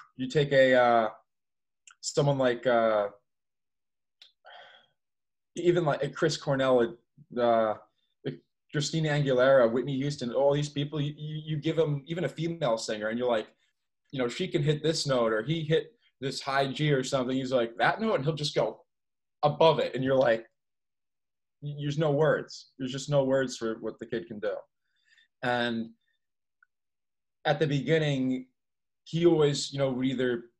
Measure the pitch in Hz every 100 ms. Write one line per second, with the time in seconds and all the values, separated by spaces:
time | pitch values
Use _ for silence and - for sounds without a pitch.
0 | - - 131 151 143 135 131 127 120 117
1 | 107 - _ _ _ _ _ _ - _
2 | - - 143 135 127 120 127 117 113 107
3 | 101 - _ _ _ _ _ _ _ _
4 | _ _ - _ - - - - _ _
5 | _ _ _ _ _ 175 170 170 151 123
6 | 147 - 160 - 151 135 131 123 117 -
7 | _ _ - 120 117 113 110 104 - _
8 | _ _ 135 - _ _ _ 156 147 160
9 | 156 147 135 123 131 135 113 123 139 131
10 | 143 143 120 120 139 147 147 143 147 156
11 | 147 147 151 156 156 156 160 156 160 143
12 | 160 165 170 - 165 165 131 113 - 107
13 | 107 120 123 110 107 _ _ _ _ _
14 | _ 135 120 - 185 170 147 151 160 156
15 | 143 127 113 110 127 165 151 160 - _
16 | _ - 131 - 139 135 139 123 151 135
17 | 127 135 127 131 127 127 117 - 143 196
18 | 220 175 143 151 147 151 117 - _ _
19 | _ _ _ - 151 147 160 147 131 -
20 | 131 131 127 113 - _ _ _ _ _
21 | _ _ _ _ _ _ 147 143 143 139
22 | 156 143 156 101 - - - - 131 135
23 | 147 143 131 135 127 - 113 110 110 110
24 | 117 113 - 104 101 85 - _ _ _
25 | _ _ _ - 123 123 120 113 113 -
26 | _ _ _ _ _ _ _ _ _ _
27 | _ _ _ _ 156 151 156 143 120 160
28 | 151 135 131 127 - _ _ _ _ _
29 | - 165 170 156 147 143 - 139 135 123
30 | 131 123 123 120 - _